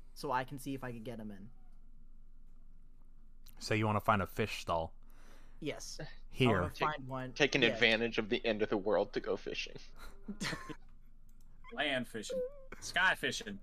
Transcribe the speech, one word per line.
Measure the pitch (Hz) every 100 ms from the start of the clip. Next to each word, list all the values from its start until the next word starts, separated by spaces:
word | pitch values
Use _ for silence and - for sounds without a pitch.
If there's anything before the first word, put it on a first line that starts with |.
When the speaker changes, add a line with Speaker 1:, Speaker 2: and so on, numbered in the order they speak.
| -
Speaker 1:
so | - 147
I | 127
can | 135 143
see | 139 135
if |
I | 127
can | 117
get | 117 110
him | 107
in. | 101 101 - - - - - - - - - - - - - - - - - - - - -
Speaker 2:
So | -
you | 110 110
wanna | 104
find | - 104
a | 87
fish | - 107 -
stall? | - 85 80 - - - - - - -
Speaker 1:
Yes. | 147 104 - - 151 - -
Speaker 2:
Here. | - 127
Speaker 1:
I | 98
wanna | 87
Speaker 3:
Take, | - 151
Speaker 1:
find | 151 131
one. | 131 127
Speaker 3:
taking | 127 139 143
Speaker 1:
Yes. | 117
Speaker 3:
advantage | 113 117 110 117 113
of | 107
the | 117 117
end | 107
of | 107
the | 107
world | 98 90 104
to | -
go | - 95
fishing. | - - - - - - - - -
Speaker 1:
<laughs> | 202 - - - - - - - - - - - - -
Speaker 4:
Land | 120 147 131 117
fishing. | 113 - 523 508 - - -
Sky | - 170 185 160
fishing. | 139 - 107 98